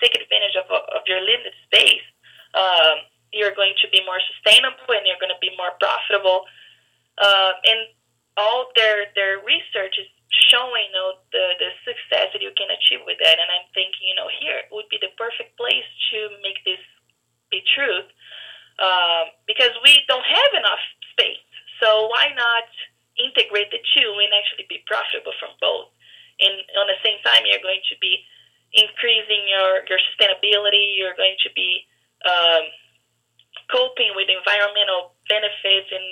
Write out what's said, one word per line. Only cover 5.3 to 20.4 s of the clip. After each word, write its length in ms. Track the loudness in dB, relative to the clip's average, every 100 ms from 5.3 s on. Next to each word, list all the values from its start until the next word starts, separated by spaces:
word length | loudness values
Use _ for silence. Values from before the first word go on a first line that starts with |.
| -6
be 120 | -8 -6
more 160 | -8 -2
profitable. 680 | -2 -2 -2 0 2 0 -2 -14 -20 _ _ _ _ 0
Uh, 360 | 4 4 4 2 0
and 140 | 0 -2 _ _ _ _ -2
all 320 | 0 0 0 2
their, 360 | 2 2 -2 -2
their 240 | -2 -2
research 520 | -2 -2 -2 -8 -6 -6
is 140 | -8 _ _ 2 4
showing, 400 | 4 0 -4 -4
you 40 | -4
know, 240 | -6 -6 _
the, 140 | -4 -2 -2
the 120 | -6 -6 -12
success 440 | -12 -4 -2 0 -4
that 60 |
you 80 | -8 -6
can 120 | -6
achieve 360 | 0 2 2 -2
with 120 | 2
that. 160 | 4 4
And 80 | 0
I'm 200 | -4 -6
thinking, 400 | -6 -6 -6 -6
you 60 | -6
know, 100 | -6
here 320 | -8 -6 -8 -8
would 180 | -14 -10
be 80 | -8
the 140 | -8 -8
perfect 400 | -8 -8 -12 -8
place 320 | -4 -4 -4 -6 -4
to 60 | -4 -8 -10
make 160 | -12 -8 -6
this 140 | -8 -10 _ _ _ _ _ _
be 100 | -4 0 0
truth, 340 | 0 -2 -6 _ -20 -20 -20 -20 -18 -2
um, 500 | 0 2 2 0 -2 -6 -6
because 240 | 0 0 4 6
we 160 | 6 4
don't 160 | 0 0
have 260 | 2